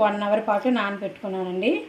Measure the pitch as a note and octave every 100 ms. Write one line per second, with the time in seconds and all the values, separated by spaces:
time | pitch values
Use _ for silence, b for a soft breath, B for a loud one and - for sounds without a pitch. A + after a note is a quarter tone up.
0 | G#3+ G#3 G3+ G#3+ G#3+ G3+ B3+ A#3+ G3+ G3+
1 | G3+ - G3+ F#3+ F#3 F#3 A3 G#4